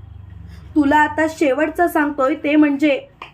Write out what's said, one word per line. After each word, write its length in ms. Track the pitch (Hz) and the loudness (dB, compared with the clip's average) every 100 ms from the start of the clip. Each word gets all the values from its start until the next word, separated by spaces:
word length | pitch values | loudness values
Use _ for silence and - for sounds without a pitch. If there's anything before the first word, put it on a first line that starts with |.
| - - - - - - - 311 | -20 -20 -20 -20 -20 -20 -4 0
तुला 220 | 277 302 | 2 2
आता 300 | 302 302 320 | 2 0 -4
शेवटचं 580 | - 294 254 311 311 339 | 0 0 0 -2 0 0
सांगतोय, 480 | 339 294 285 262 311 | 0 -2 0 -2 -2
ते 200 | 294 302 | 0 2
म्हणजे 520 | 302 277 302 269 - _ - | 2 2 0 0 -6 _ -20